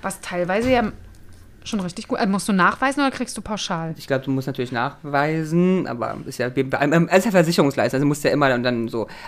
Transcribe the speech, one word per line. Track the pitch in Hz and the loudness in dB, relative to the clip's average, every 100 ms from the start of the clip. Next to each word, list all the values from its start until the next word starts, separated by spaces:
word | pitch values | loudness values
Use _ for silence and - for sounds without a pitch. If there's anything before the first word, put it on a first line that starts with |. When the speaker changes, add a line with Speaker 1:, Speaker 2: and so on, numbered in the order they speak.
Speaker 1:
Was | 196 - | -10 -10
teilweise | - 180 175 196 247 | -8 -4 -2 0 2
ja | 254 220 - - - - - - - | 2 0 -4 -16 -20 -20 -20 -20 -20
schon | - 214 | -8 -4
richtig | 180 196 - | -4 -8 -6
gut, | 262 | -2
äh, | 202 | 0
musst | 196 - | 0 0
du | |
nachweisen | 196 180 - 262 277 | 4 4 2 0 0
oder | 269 | 0
kriegst | 254 247 - | -2 -8 -8
du | |
pauschal? | 196 208 - 175 165 156 | -8 -8 -6 -4 -6 -8
Speaker 2:
Ich | - | -2
glaub, | 135 | -2
du | 135 | 0
musst | 135 131 | -2 -2
natürlich | 131 123 | -4 -4
nachweisen, | 123 131 - 151 143 147 160 156 165 180 185 135 | -2 -4 -6 -4 0 0 0 0 2 4 2 -2
aber | 120 113 110 - | -4 -6 -6 -8
ist | - | -6
ja, | 123 | -4
ähm, | 131 131 131 143 165 165 | -2 0 2 4 4 6
ist | 185 | 4
ja | 220 | 4
Versicherungsleistung, | 190 160 170 147 135 113 135 | 4 4 4 2 4 0 2
also | 143 | 2
musst | 147 | 2
ja | 135 | 2
immer | 135 139 | 2 4
und | 123 | 2
dann | 123 120 113 | 0 0 -2
so. | 113 104 - | -4 -6 -10